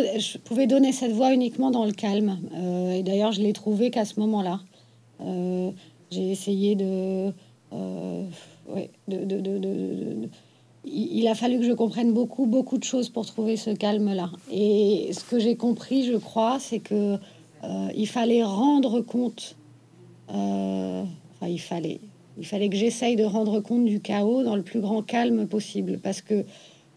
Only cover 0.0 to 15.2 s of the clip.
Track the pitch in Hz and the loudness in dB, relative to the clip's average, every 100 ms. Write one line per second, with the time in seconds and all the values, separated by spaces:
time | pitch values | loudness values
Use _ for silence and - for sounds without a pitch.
0 | - 220 - - - 233 269 269 269 262 | 4 0 -6 -10 -4 0 4 6 4 4
1 | 247 214 262 262 240 240 262 240 214 202 | 0 2 4 4 2 0 2 2 0 0
2 | 208 202 208 190 170 165 180 180 180 185 | 0 0 0 -2 -6 -6 -2 -2 0 0
3 | 190 196 214 196 208 208 220 208 240 240 | 0 2 2 2 0 0 -2 2 2 0
4 | 208 - 214 214 185 190 - _ _ _ | -2 0 0 0 0 -4 -8 _ _ _
5 | _ - 185 180 180 185 185 190 - - | _ -12 -6 -4 -2 -2 -4 -6 -16 -20
6 | _ 180 190 190 202 196 202 208 190 190 | _ -6 -4 -2 -2 2 2 2 0 -2
7 | 190 190 196 185 - _ _ - 185 180 | -2 -2 -2 -6 -14 _ _ -10 -8 -6
8 | 180 175 185 160 - - - 196 - - | -6 -6 -8 -12 -20 -20 -10 -8 -8 -12
9 | - 190 196 196 190 196 190 190 190 185 | -8 -6 -4 -4 -4 -4 -4 -4 -4 -4
10 | - 214 226 - _ _ _ _ - 247 | -6 -6 -10 -12 _ _ _ _ -8 -6
11 | 220 214 226 214 233 247 240 233 226 175 | -4 0 0 2 0 2 2 2 0 2
12 | 240 226 240 - 247 262 262 254 - 262 | 2 2 0 0 2 2 2 -2 -2 -2
13 | 240 233 220 - 220 220 220 208 208 214 | -2 -6 -6 -4 -2 -2 -2 -2 0 2
14 | 208 190 175 180 - 185 208 208 202 202 | 2 0 -4 -8 -6 0 4 6 6 4
15 | - 185 | 0 -6